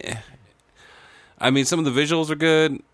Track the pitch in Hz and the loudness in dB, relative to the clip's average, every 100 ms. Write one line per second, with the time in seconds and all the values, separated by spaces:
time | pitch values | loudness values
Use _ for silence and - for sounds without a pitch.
0 | - 113 - - _ _ _ _ - - | -12 -12 -14 -20 _ _ _ _ -20 -20
1 | - - _ _ 123 139 131 170 156 123 | -20 -20 _ _ 0 2 0 0 0 0
2 | 147 165 156 151 160 156 156 139 - | 0 0 -2 0 2 4 2 -2 -12